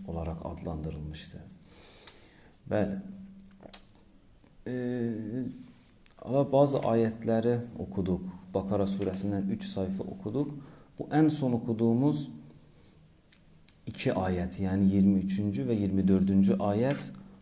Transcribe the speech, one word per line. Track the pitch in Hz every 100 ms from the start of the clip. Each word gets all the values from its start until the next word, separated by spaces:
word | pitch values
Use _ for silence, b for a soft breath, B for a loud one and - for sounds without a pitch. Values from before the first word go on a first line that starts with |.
| -
olarak | 82 82 82
adlandırılmıştı. | 82 80 85 80 78 76 76 76 - 87 - - B B B B B B B B B - -
Bəli. | 104 101 - - - - - - - - - - - - - - - - - -
Ee, | 127 123 123 117 113 107 123 123 - B B B - - -
ama | - 135 139
bazı | 135 143 135
ayetleri | - 117 113 113 113 113 117 120 117 -
okuduk. | - - 90 90 B B -
Bakara | 101 98 101 98
suresinden | 98 95 95 101 101
üç | 98 92 -
sayfa | 98 92 95
okuduk. | - - 107 120 147 151 B B B -
Bu | -
en | 147 156
son | 151 131
okuduğumuz | 120 120 110 117 117 143 156 - - - - - b b b - _ _ _ - - - - -
iki | - 131
ayet, | 95 92 90 87 -
yani | 95 95 98
yirmi | 98 98 98
üçüncü | 95 - 104 101 131
ve |
yirmi | 110 98 95 95
dördüncü | 95 95 98 98 98
ayet | 101 101 127 143 - B B B